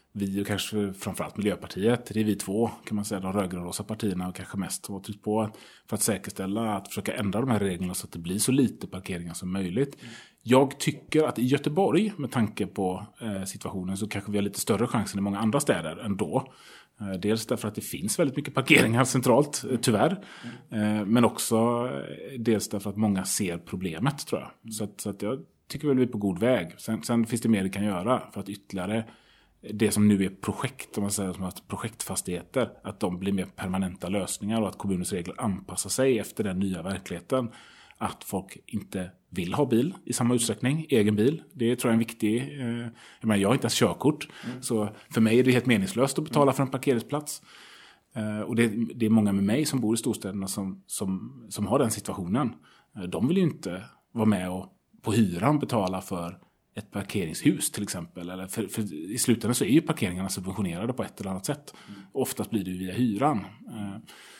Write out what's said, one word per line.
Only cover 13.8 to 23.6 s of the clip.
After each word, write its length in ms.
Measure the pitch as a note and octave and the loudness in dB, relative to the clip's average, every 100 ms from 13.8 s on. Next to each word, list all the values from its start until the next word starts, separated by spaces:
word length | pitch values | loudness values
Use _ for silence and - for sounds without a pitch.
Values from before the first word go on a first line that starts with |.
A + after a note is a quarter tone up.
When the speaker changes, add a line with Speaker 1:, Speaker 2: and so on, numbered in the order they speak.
| F#2 F#2+ | -6 -4
Speaker 1:
så 120 | G#2 | -4
kanske 220 | G2+ G2+ | -6 -2
vi 60 | G2+ | 0
har 40 | |
lite 180 | G2+ - | 0 -2
större 260 | - G2+ A#2+ | 0 2 2
chans 260 | B2 G2 | 0 -2
än 40 | G#2 | -2
i 40 | |
många 160 | G2+ G2 | -2 0
andra 220 | A2 G#2 | 2 2
städer 360 | - F#2 D#2+ E2 | 2 0 -2 -6
ändå. 560 | A2 F#2+ F2+ A#2+ - - - - - - | -4 -2 0 0 -2 -8 -20 -20 -20 -12
Eh, 200 | G2+ F#2+ | -8 -2
dels 260 | G#2 A2+ - | 0 0 0
därför 220 | A#2 G#2+ | -4 -4
att 60 | |
det 60 | G#2 | -6
finns 380 | - - D#3+ - | -8 -6 -4 0
väldigt 180 | D3+ C#3 | 0 0
mycket 180 | - | -4
parkeringar 500 | - C3 C3 A#2 A#2 | -2 4 6 6 4
centralt, 600 | C3 C3+ B2 A#2 D3 - A2+ | 4 4 6 6 6 0 -2
eh, 60 | B2 | 0
tyvärr. 420 | B2+ G#2 C#3+ F#3+ - - A#2+ - - | 2 4 4 2 -6 -16 -14 -16 -8
Speaker 2:
Mm. 280 | A2+ G#2+ G#2+ | -2 0 0
Speaker 1:
Eh, 60 | G2+ | 2
men 180 | A#2 | 6
också, 320 | A#2 - - A2+ | 6 4 0 2
eh, 800 | A#2 A#2+ B2 C#3 - - - C3+ | 2 2 -2 -6 -8 -10 -12 -4
dels 280 | A2+ G#2+ - | 2 2 2
därför 220 | G#2 G#2 | -4 -4
att 60 | G2 | 0
många 280 | A2 F#2+ | 2 2
ser 340 | F#2 - G2 | 0 -2 -2
problemet, 680 | E2+ | -2